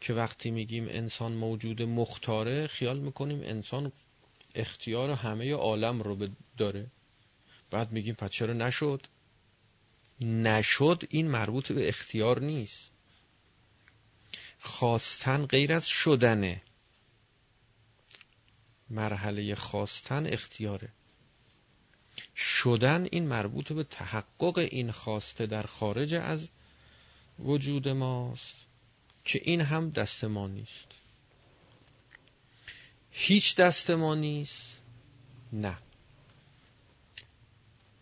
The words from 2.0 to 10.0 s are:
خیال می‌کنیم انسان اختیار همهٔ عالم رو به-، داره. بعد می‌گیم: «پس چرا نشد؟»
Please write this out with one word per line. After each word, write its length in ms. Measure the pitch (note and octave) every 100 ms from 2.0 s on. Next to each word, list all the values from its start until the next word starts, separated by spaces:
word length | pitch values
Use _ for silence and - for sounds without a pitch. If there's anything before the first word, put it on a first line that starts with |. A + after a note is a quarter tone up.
| A#2 - - A2 A2+ C#3+ D#3
خیال 320 | - B2 C#3
می‌کنیم 420 | C#3 - C#3+ D3
انسان 500 | - A2 - B2+ C#3+ - _ _ _ _ -
اختیار 560 | - A2+ - A#2 A#2 C3+
همهٔ 440 | C#3 A2+ G#2+ C3
عالم 480 | D3 G#2+ G#2+ A2+ A#2+
رو 140 | G#2 G2
به-، 140 | G2+ A2+ - A#2+
داره. 300 | G#2 G2 A2+ - _ _ _ _ _ - _
بعد 220 | G2+ A2+
می‌گیم: 220 | A2 G#2
«پس 160 | A2 G2
چرا 220 | - A2+
نشد؟» 540 | A#2 A#2+ - D3+ C#3 - _ _ _ _ _ _ _ _ _